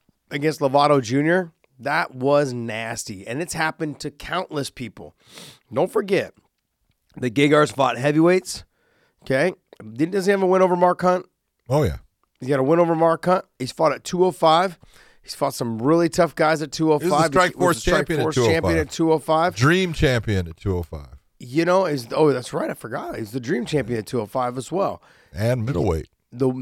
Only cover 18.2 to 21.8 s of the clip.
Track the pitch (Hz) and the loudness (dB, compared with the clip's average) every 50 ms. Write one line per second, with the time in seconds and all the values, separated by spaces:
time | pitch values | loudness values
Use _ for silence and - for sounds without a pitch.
18.2 | 156 156 143 135 120 113 160 165 - - 165 160 151 135 - - 165 160 156 147 | -2 -2 0 2 2 2 2 2 0 0 0 0 -2 -2 -2 -2 0 2 2 0
19.2 | - - 156 160 165 180 95 104 123 147 170 190 190 175 156 - 160 139 127 117 | 0 0 0 2 2 0 0 2 2 4 4 2 0 -2 -2 0 0 2 2 0
20.2 | 98 113 104 92 87 82 80 - - 101 92 90 85 - 80 76 71 65 - - | 0 -2 -2 -2 -2 -4 -8 -8 -4 -4 -4 -4 -4 -6 -10 -14 -16 -16 -20 -20
21.2 | _ _ _ - 127 120 127 160 165 180 180 190 | _ _ _ -20 -14 -6 -2 0 2 2 2 2